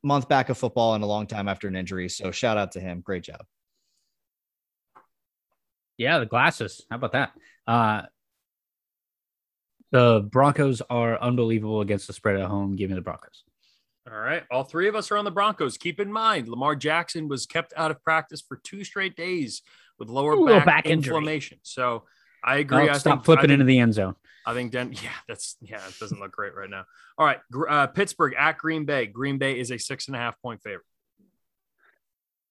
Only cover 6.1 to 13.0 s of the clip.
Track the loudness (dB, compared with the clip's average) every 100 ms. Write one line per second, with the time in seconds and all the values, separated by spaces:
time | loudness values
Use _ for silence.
6.1 | 0 0 2 2 2 -6 -10 -14 -8 -2
7.1 | -2 -2 -6 _ _ 0 2 2 0 -6
8.1 | _ _ _ _ _ _ _ _ _ _
9.1 | _ _ _ _ _ _ _ _ 6 8
10.1 | 6 4 4 4 4 0 0 -4 -2 0
11.1 | 0 0 0 2 0 0 -2 -2 -2 -4
12.1 | -4 -2 0 0 -2 -2 -2 -4 -4